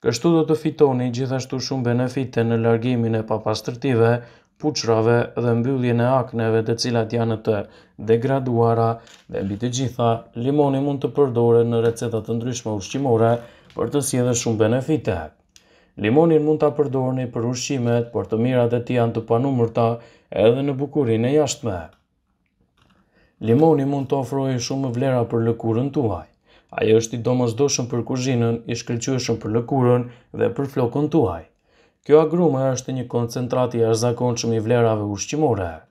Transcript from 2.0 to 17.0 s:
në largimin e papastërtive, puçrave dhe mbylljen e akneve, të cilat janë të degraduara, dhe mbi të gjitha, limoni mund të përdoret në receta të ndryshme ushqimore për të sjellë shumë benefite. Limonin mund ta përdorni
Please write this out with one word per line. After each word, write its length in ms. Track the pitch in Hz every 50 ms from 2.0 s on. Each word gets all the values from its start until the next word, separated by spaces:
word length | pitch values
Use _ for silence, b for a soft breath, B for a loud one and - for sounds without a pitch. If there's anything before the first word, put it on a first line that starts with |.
| 127 127 123 139 135 117 - - 117
në 140 | 117 117 117
largimin 540 | 113 117 117 113 113 127 127 120 117 113 113
e 60 | 110 107
papastërtive, 840 | - 110 107 - - 107 107 - - 123 117 - 139 131 113 113 113 117 120 120 B B B B B _ _
puçrave 540 | - 151 139 - - 113 113 110 110 113 120 120 117 -
dhe 220 | - - 120 120 117
mbylljen 460 | 117 117 127 139 131 123 123 117 113 120
e 40 | 123
akneve, 520 | 131 131 120 120 - 117 113 110 110 113
të 160 | 113 117 120
cilat 400 | 113 - - 120 117 110 110 113
janë 220 | 120 117 113 113 107
të 220 | - - 110 104 98 B B B B B B B
degraduara, 920 | - 107 113 117 117 131 135 135 131 127 120 113 117 113 117 113 113 113 113 B B B B B B
dhe 180 | B - 107 101
mbi 120 | 98 101 101
të 80 | 117 123
gjitha, 380 | 123 127 135 120 - - 120 117 113 113 - - _
limoni 480 | 117 117 131 143 147 147 143 135 135 139
mund 160 | 143 143 135
të 120 | - 135 123
përdoret 540 | - 147 135 120 117 117 117 117 117 117 120
në 80 | 117 117 113
receta 340 | 117 113 - 127 117 113 110
të 160 | 104 - 117
ndryshme 380 | 117 113 127 123 113 - 113 107
ushqimore 540 | 101 95 - - 135 139 139 117 110 113 113 120 - B B B B B B
për 240 | B - - 117 120
të 80 | 147 135 -
sjellë 260 | - 127 123 123 123 117
shumë 200 | - 123 113 104 110
benefite. 540 | 107 117 131 127 - 160 147 - - 101 85 80 78 _ _ _ _ b b b b b b b b b -
Limonin 460 | - 104 117 147 165 170 160 156 151
mund 160 | 151 156 151
ta 140 | 151 147 147
përdorni 540 | - 147 135 127 135